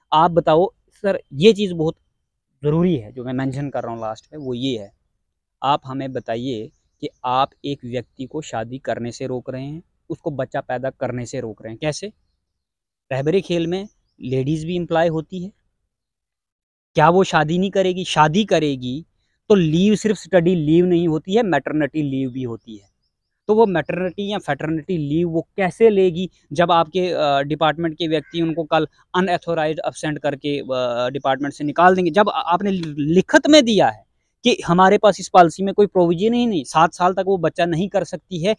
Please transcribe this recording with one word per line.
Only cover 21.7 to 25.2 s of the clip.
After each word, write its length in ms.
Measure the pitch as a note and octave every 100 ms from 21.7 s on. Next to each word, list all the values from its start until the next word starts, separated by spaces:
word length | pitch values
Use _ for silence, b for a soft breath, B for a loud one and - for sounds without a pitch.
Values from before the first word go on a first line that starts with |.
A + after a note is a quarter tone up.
| D#3 C#3+ D#3
लीव 280 | D3 C3+ C3
भी 120 | B2+
होती 340 | B2 A2+ - G#2
है। 160 | _ _ _ _ _ _ -
तो 80 |
वो 120 | G#3+ A3+
मैटरनिटी 680 | F3 D3 F3 F3+ E3 G3+
या 60 | G#3
फैटरनिटी 580 | - C#3 D#3 D#3+ D3 F3+
लीव 320 | C#3+ D#3